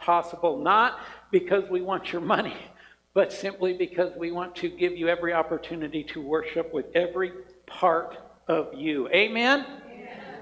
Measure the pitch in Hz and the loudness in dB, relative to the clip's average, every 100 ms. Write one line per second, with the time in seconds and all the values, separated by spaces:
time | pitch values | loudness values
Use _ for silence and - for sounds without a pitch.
0 | - 170 160 - 170 143 156 214 247 - | 2 2 0 0 0 2 4 6 4 0
1 | - - - 190 175 196 185 180 185 185 | -12 -18 2 2 4 2 2 -2 -2 -4
2 | - 175 160 180 202 - - - - _ | -4 -4 0 0 0 -8 -16 -20 -20 _
3 | _ 190 - - 196 196 185 180 175 - | _ 2 2 0 -6 -2 0 0 0 0
4 | 180 175 170 175 180 - 170 - 180 170 | 0 -2 -6 -4 -6 -4 -6 0 -2 2
5 | 165 170 170 170 160 160 - 165 151 156 | 0 2 2 2 2 -2 -4 -6 -4 -6
6 | 147 160 139 156 156 165 165 160 - 170 | -6 -8 -2 0 0 -4 -2 -4 0 0
7 | 175 180 185 - - - - - 185 165 | 0 0 -4 -6 -18 -20 -18 2 4 4
8 | - - - - - 165 147 139 156 143 | 0 -10 -18 -8 0 0 0 -4 -2 -2
9 | 120 180 220 226 247 285 - - - - | 2 4 4 2 4 2 0 -12 -16 -16
10 | - - - - | -16 -16 -14 -4